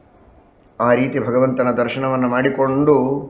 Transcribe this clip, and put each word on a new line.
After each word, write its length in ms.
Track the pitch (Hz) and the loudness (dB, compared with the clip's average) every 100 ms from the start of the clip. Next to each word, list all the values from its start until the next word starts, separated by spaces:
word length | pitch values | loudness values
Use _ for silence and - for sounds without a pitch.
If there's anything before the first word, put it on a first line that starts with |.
| _ _ - - _ _ _ - | _ _ -20 -20 _ _ _ -2
ಆ 140 | 120 | 2
ರೀತಿ 240 | 123 135 139 | 2 0 -4
ಭಗವಂತನ 520 | 117 123 131 127 123 | -2 0 0 0 -2
ದರ್ಶನವನ್ನು 580 | 117 120 135 135 131 123 | 0 -2 -4 -2 -2 0
ಮಾಡಿಕೊಂಡು 680 | 123 139 135 135 135 147 135 127 143 - | 0 0 0 0 2 2 2 2 -4 -8